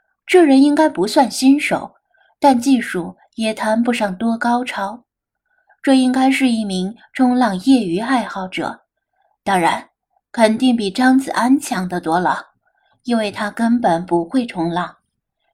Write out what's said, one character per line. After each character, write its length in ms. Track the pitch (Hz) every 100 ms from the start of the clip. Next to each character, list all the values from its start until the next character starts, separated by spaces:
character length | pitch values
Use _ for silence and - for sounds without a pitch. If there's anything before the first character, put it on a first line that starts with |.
| _ _
这 180 | - 359
人 200 | 320 269
应 120 | 294
该 140 | 294 311
不 180 | 220 196
算 240 | 311 233
新 300 | - 262 285
手， 340 | - 160 - _ _ _ _ _
但 200 | 285 240
技 220 | 269 254
术 360 | - 185 175 - _
也 180 | - 220
谈 300 | 220 220 220
不 100 | 240
上 240 | 240 208 185
多 220 | 226 226
高 260 | 240 240
超。 400 | 254 - 196 226 _ _ _ _ _ _ _ _
这 120 | -
应 160 | 262 254
该 200 | 254 262
是 180 | 262 262
一 160 | 226
名 320 | 208 185 190 233 _
冲 220 | - 254
浪 240 | 247 240 185
业 240 | 262 262
余 140 | 190 175
爱 260 | 240 262
好 240 | 196 196 185
者， 320 | 170 156 - _ _ _ _ _ _
当 140 | - 196
然， 300 | 165 - - _ _ _ _
肯 240 | - 220 220
定 200 | 254 233
比 140 | 196
张 280 | 185 254 262
子 120 | 269
安 260 | - 240 285
强 300 | - 208 185
得 120 | 180
多 180 | 160 170
了， 320 | 165 - - _ _ _ _ _
因 140 | - 233
为 120 | 208
他 200 | - 208
根 300 | 202 233 240
本 260 | 220 165 180
不 180 | 170
会 220 | 170 262 240
冲 240 | 185 165
浪。 260 | 175 175 - _ _ _ _ _